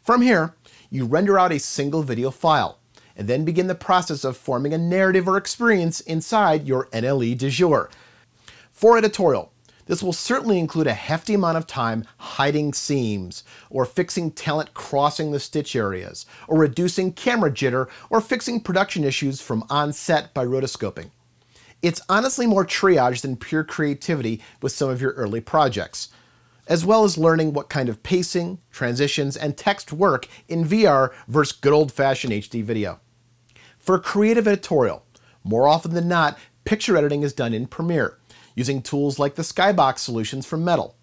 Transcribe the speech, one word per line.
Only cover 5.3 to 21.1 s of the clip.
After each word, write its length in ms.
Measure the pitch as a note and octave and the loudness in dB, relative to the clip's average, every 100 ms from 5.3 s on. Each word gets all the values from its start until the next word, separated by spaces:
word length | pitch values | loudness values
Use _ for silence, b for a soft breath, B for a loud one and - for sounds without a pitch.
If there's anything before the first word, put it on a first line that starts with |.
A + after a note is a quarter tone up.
| F#3+ | -2
experience 640 | G3 - A#3 G3+ E3 - | -2 0 2 4 2 -4
inside 680 | - E3 - A3 F#3+ D#3 C#3+ | -6 -6 0 2 4 2 0
your 240 | C3 - | -2 -2
N 140 | A2+ B2 | -4 -2
L 160 | C#3 | 0
E 140 | A#2 B2 | 0 -2
du 160 | C3+ | -4
jour. 400 | B2+ F3 C3+ - b b b b b b b b | 0 2 2 0 b b b b b b b b
For 260 | - A3 A#3 | 4 6 6
editorial, 540 | G#3+ G#3 F3+ A#2 - _ _ b - | 4 2 2 2 -4 _ _ b -6
this 160 | E3+ | -4
will 120 | F#3 | -2
certainly 460 | E3 - B3+ A#3 F#3+ | -4 -2 -2 2 0
include 280 | E3 E3 D3+ | 0 0 0
a 60 | |
hefty 400 | G#2+ - D#3+ - | -2 -4 -4 0
amount 240 | G3+ F3 D#3+ | 0 2 -2
of 100 | E3 | -4
time 380 | C#3 A#2 A2+ A2 b | -4 -4 -4 -8 b
hiding 580 | - - C#3 D3 D3 | -12 -2 0 2 -2
seams, 720 | C3 - C#3 A2+ G2+ F2+ - B B B | -4 -2 -2 -2 -4 -8 -14 B B B
or 160 | C3 B2 | -4 -2
fixing 460 | - F3+ - E3 | -2 -4 -4 -6
talent 420 | - - D3+ D3+ | -6 -4 -4 -6
crossing 580 | - - C#3 D3 - D#3 | -12 -4 0 0 0 -4
the 100 | C#3+ | -4
stitch 340 | - D3+ C#3+ B2 | -4 -6 -4 -4
areas, 500 | G2+ F#2 F2+ F2 - B B | -4 -6 -10 -14 -18 B B
or 100 | D#3 | 4
reducing 540 | D3+ B2 F3+ F3 F#3 | 4 2 0 0 -4
camera 400 | F3+ A#3+ A#3+ D#3+ | -2 0 2 0
jitter, 380 | B2 C3+ B2+ B2+ B B | 0 0 0 -4 B B
or 120 | A3+ | 0
fixing 400 | A3 B3 - A#3 | 0 -4 -2 -6
production 420 | G#3 F#3 G3+ F3+ | -2 0 0 0
issues 380 | C#3+ C3+ C#3 C3+ | -2 0 -4 -6
from 240 | - A2 - | -4 -6 -2
on 220 | C#3+ D3 | -2 -2
set 420 | C#3+ - D#3 - | -4 0 -2 0
by 120 | - B2 | -4 -2
rotoscoping. 640 | C3 C#3 - G#2 - D#2+ | -2 -2 -6 -8 -8 -18